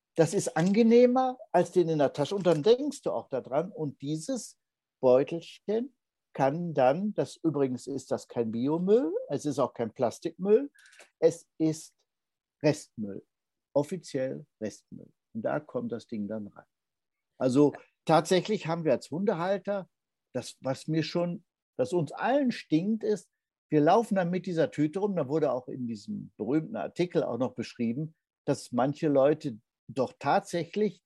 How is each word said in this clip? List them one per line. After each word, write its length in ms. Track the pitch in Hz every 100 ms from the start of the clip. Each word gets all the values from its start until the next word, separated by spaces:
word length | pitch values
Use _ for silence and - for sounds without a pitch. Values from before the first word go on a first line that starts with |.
| _
Das 200 | - 156
ist 220 | 202 - 160
angenehmer, 800 | 180 202 226 240 247 254 254 254 -
als 200 | 175 175
den 160 | 185 165
in 100 | 156
der 140 | 135
Tasche. 220 | - 139
Und 120 | 202 180
dann 160 | 156
denkst 400 | 202 247 294 -
du 100 | -
auch 160 | 113 -
daran. 440 | 127 117 139 180
Und 300 | - 147 -
dieses 560 | 139 156 160 254 - - _ _ _ _
Beutelchen 960 | 127 127 147 170 - - - 220 269 - _ _ _
kann 400 | - 135 160 175
dann, 400 | 143 127 160 208
das, 220 | 170 139 -
übrigens 500 | 160 143 135 123 -
ist 240 | 135 -
das 180 | 117 -
kein 240 | 123 110
Biomüll, 600 | 113 135 165 185 226 311 440 508
es 160 | 139
ist 140 | 147 135
auch 160 | 123
kein 180 | - 117
Plastikmüll, 760 | - 117 - 165 - 190 226 285 - _ - - _
es 280 | 165 160 _ -
ist 360 | 160 156 - _ _ _ _ _ _ _
Restmüll, 640 | 147 - - - 104 104 - _ _ _ _
offiziell 720 | 143 147 180 - 131 131 143 151 _
Restmüll. 500 | 107 - _ - - _ _
Und 80 | 110
da 180 | 117 147
kommt 320 | - 127 120
das 140 | 113 -
Ding 200 | 110 101
dann 200 | 110 101
rein. 180 | - - _ _ _ _ _ _ _
Also 340 | 127 127 147 - - _
tatsächlich 640 | - 160 160 185 180 208 151
haben 180 | 170
wir 80 | 156
als 180 | 117 -
Hundehalter, 800 | 156 202 165 185 196 196 202 170 _ _ _ _
das, 220 | 127 - -
was 280 | 131 131 -
mir 140 | 160
schon, 420 | 156 180 175 170 - _ _ -
was 160 | -
uns 200 | 175 143
allen 400 | - 196 285 254
stinkt, 520 | - - 156 196 226
ist, 240 | 214 208 - _ _ _ _
wir 100 | 151
laufen 340 | 151 214 220 190
dann 140 | 175
mit 160 | 180 185
dieser 240 | 165 143
Tüte 300 | - 151 190
rum. 160 | 208 175
Da 120 | 127
wurde 240 | 156 147
auch 160 | 123 135
in 180 | 131 117
diesem 460 | 107 107 101 98 -
berühmten 400 | 104 156 160 107
Artikel 460 | - - 175 165
auch 160 | - 117
noch 160 | 127
beschrieben, 600 | - 110 - 117 120 160 - _ _
dass 280 | - 139 -
manche 360 | 120 135 139 160
Leute 500 | 139 139 156 147 110 _ _ -
doch 240 | - 120 -
tatsächlich 840 | 143 190 - 175 165 202 214 -